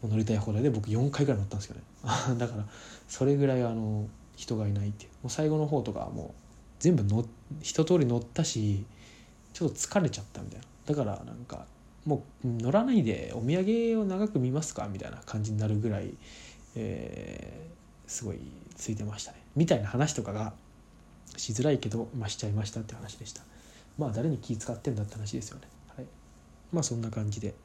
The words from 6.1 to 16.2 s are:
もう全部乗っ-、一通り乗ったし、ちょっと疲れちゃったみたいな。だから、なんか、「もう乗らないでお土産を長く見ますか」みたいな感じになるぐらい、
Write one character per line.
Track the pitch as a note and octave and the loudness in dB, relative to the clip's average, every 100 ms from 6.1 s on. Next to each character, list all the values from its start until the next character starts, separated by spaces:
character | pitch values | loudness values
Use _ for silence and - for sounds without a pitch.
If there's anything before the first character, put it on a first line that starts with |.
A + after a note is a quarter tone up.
も | - - - | -6 -8 -12
う | - - - - | -20 -20 -20 2
全 | D#3+ E3 | 6 6
部 | |
乗 | G2+ G#2+ | 6 4
っ-、 | A#2 - - - | 2 -6 -12 -10
一 | - - | -4 2
通 | D#3+ F3+ | 6 6
り | C3 | 6
乗 | A#2+ | 2
っ | |
た | A#2 - | 0 0
し、 | D#3+ A#2 G#2+ G2+ G#2 - - - - - - | 0 2 2 2 0 -14 -20 -20 -20 -20 -20
ち | - | -2
ょ | D#3+ | -2
っ | |
と | - | -2
疲 | - G3+ | 0 2
れ | D#3+ | 2
ち | G#2 | 0
ゃ | |
っ | G2+ | -10
た | - | -12
み | G2 | -12
た | - | -12
い | |
な。 | - - - | -18 -20 -2
だ | D3 | 0
か | |
ら、 | A2 G2 | 0 -2
な | A#2+ | -8
ん | A#2 | -12
か、 | A#2+ - - - - - | -12 -12 -14 -20 -20 -8
「も | - C#3+ - - | 0 0 0 -6
う | C3 | -2
乗 | A#2 A#2+ | 0 4
ら | F#3+ | 4
な | B3 | 6
い | A#3 | 4
で | A#2 G2+ - - | 4 2 -2 -2
お | |
土 | A#2 F3 | 0 2
産 | F#3+ A#3 A#3 A3+ | 4 4 4 2
を | G3+ | 2
長 | F#3 G#3 | 0 0
く | G#3 | 2
見 | B2+ | 2
ま | C3+ | 0
す | D#3 | -2
か」 | - G#2 | -6 -6
み | G2 | -6
た | - | -8
い | |
な | G#2+ - | -12 -6
感 | A2 | -4
じ | G#2+ | -2
に | G#2+ | 0
な | G#2+ | 2
る | G#2+ | 2
ぐ | A2+ | 2
ら | G2 | 0
い、 | - - | -4 -10